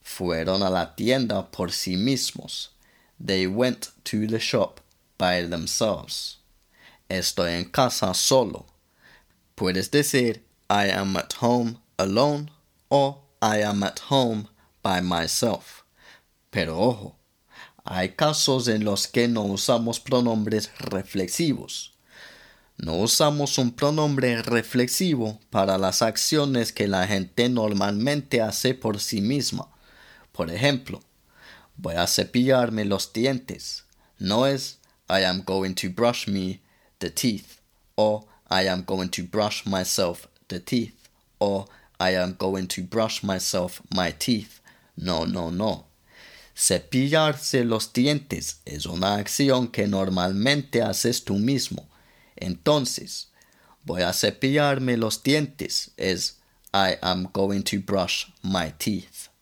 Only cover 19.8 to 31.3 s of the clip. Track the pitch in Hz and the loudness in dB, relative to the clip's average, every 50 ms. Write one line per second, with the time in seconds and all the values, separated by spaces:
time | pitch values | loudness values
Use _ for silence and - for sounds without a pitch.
19.8 | 117 117 117 - - - 135 123 123 120 113 110 107 104 107 107 107 - - - | 2 -2 -4 -6 -4 0 2 2 2 2 0 0 0 0 0 -2 -2 -4 -12 -12
20.8 | - - 101 95 98 - - 98 92 90 - - 170 156 127 - - - - - | -8 -6 -4 -4 -6 -4 -4 -4 -2 -2 -2 0 0 0 0 -2 -4 -10 -12 -12
21.8 | - - _ _ _ _ - - - - - - - - - _ _ _ _ - | -12 -14 _ _ _ _ -20 -20 -20 -20 -20 -20 -20 -20 -20 _ _ _ _ -10
22.8 | - 80 80 85 101 117 - - 160 151 147 147 143 135 - - 127 120 120 - | -6 -4 0 0 2 2 4 4 4 4 4 2 -2 -2 0 0 0 0 0 2
23.8 | 147 143 151 156 151 147 143 135 131 123 120 117 113 - 120 117 113 - - 123 | 0 2 2 2 2 2 2 2 2 2 2 0 0 2 2 2 2 2 2 2
24.8 | 123 123 - - 190 180 156 127 113 110 107 107 _ _ - 107 98 98 95 95 | 2 2 2 0 2 2 2 2 0 -2 -4 -8 _ _ 2 2 4 4 4 2
25.8 | 95 95 92 - 120 113 107 - - - - 151 143 143 135 120 113 - - - | 2 2 2 2 2 2 2 0 0 2 2 2 2 2 2 0 0 0 -2 -2
26.8 | 107 101 98 95 90 98 107 98 95 90 _ - 117 123 127 120 110 107 104 98 | 0 2 2 2 2 2 0 0 -2 -2 _ 2 2 2 2 2 0 2 2 2
27.8 | 98 101 104 104 113 139 147 147 139 - - 120 113 107 98 - - 127 131 - | 2 2 2 0 0 0 0 0 -2 0 0 2 2 2 0 0 0 0 0 0
28.8 | - 110 104 104 - - - 101 98 110 139 143 120 - - - - - _ _ | -2 -4 -2 -2 -4 -4 -2 0 0 0 0 0 -2 -2 -4 -6 -8 -10 _ _
29.8 | _ - - - - - - - - _ _ - 87 82 85 90 123 143 139 123 | _ -20 -20 -20 -20 -20 -20 -20 -20 _ _ -6 -6 -4 -2 0 2 2 2 0
30.8 | - - 98 - _ _ _ _ _ _ | -4 -10 -12 -12 _ _ _ _ _ _